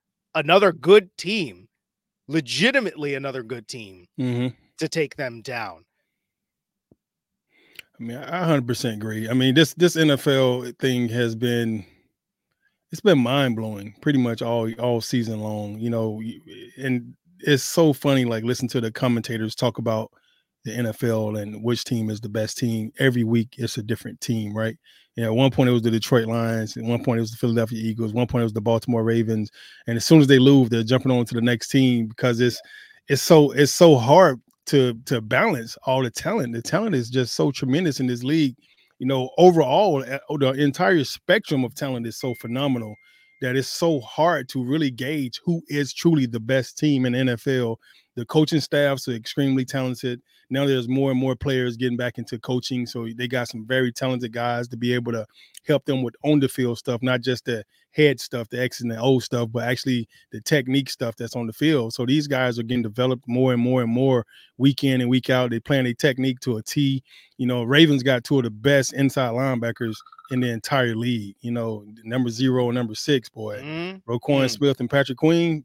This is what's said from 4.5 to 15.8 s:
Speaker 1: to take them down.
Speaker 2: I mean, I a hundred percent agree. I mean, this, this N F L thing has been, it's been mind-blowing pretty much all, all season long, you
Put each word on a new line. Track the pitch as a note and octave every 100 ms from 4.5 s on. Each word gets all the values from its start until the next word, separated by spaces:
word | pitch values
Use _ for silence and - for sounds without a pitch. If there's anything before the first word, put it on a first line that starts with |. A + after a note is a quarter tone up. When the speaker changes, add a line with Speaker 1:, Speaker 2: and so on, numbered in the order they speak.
| - _ -
Speaker 1:
to | D#3+
take | E3 C#3+ -
them | B2+ A#2
down. | A#2+ A#2 G#2 E2 _ _ _ _ _ _ _ _ _ _ _ _ _ _ _ _ _ _ _ - _ -
Speaker 2:
I |
mean, | A#2 B2
I | - F3
a |
hundred | E3 C#3+ A#2+
percent | A#2+ B2 G#2+
agree. | A2 A2 A2
I |
mean, | B2+ C3
this, | C3+ D#3
this | - F3 D#3+
N | D#3
F | C3+ D3
L | C3+ B2+ B2 B2 -
thing | C3+ B2 A#2
has | A#2 A#2
been, | A2 A#2+ A#2+ A2+ A2 - _ _ _ _ _ _ _ _ _ _
it's | E3
been | G#3 D3
mind-blowing | A#2+ C#3 C3+ A2+ A2 G#2 G#2 -
pretty | D3+ C#3
much | A#2+ A2+
all, | A#2 A#2 A2+
all | A2+ B2 A#2
season | - B2 A2+ G#2+
long, | G#2+ G#2+ G#2
you | G#2+